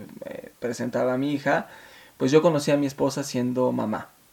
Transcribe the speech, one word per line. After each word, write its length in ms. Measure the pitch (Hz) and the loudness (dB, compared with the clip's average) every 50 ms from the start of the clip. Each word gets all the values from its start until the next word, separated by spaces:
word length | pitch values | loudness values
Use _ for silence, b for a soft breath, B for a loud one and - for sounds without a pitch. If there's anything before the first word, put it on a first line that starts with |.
| - - - - - | -12 -14 -16 -14 -14
eh, 260 | - - - - - - - | -12 -12 -14 -14 -16 -12 -8
presentaba 540 | - 120 120 - 120 123 - 123 123 127 127 | -6 -6 -6 -4 -6 -4 -2 -2 0 0 0
a 40 | |
mi 160 | 127 139 147 147 | 0 -2 -2 -2
hija, 360 | 139 - 139 143 - - B B B B B B B B B B | -2 0 0 0 0 -2 B B B B B B B B B B
pues 140 | - 135 131 | -2 2 4
yo 120 | 147 156 160 | 6 6 6
conocí 260 | 175 156 143 147 160 | 6 4 2 2 2
a 80 | 143 | 2
mi 80 | 143 143 | 2 2
esposa 380 | 135 139 - 139 135 - 147 139 | 0 0 0 0 0 0 -2 -6
siendo 480 | - - 127 123 127 123 127 127 123 | -4 -2 -2 -2 0 0 0 0 2
mamá, 380 | 123 123 110 107 107 87 - - - _ _ _ | 0 0 -2 -2 -4 -6 -8 -12 -20 _ _ _